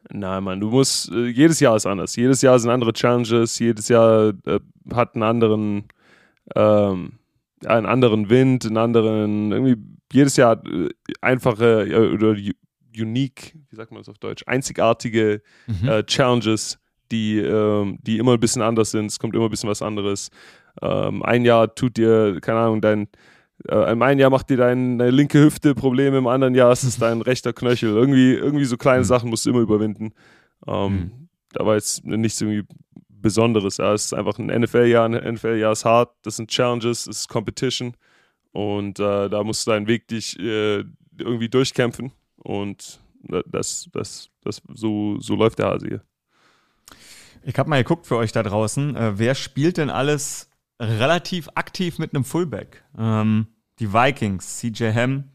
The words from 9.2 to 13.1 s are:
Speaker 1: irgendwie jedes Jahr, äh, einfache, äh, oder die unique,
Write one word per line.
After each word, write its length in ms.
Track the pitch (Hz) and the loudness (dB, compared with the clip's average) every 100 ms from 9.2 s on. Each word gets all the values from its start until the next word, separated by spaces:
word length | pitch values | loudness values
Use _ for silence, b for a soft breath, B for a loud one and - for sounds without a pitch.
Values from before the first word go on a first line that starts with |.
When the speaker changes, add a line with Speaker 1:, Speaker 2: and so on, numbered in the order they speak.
| 107 104 104 | -2 -2 -2
Speaker 1:
irgendwie 240 | 104 131 117 101 50 _ | 0 0 0 -4 -20 _
jedes 240 | 127 139 - | 2 4 4
Jahr, 280 | 120 110 - | 4 4 -2
äh, 220 | 80 80 - - - | -6 -6 -8 -14 -4
einfache, 680 | - 127 131 107 117 110 98 | -2 0 0 2 2 4 2
äh, 280 | 92 113 | 2 2
oder 200 | 104 110 | 2 2
die 220 | 107 101 - _ _ _ 113 | 0 -4 -8 _ _ _ -8
unique, 600 | 110 | -4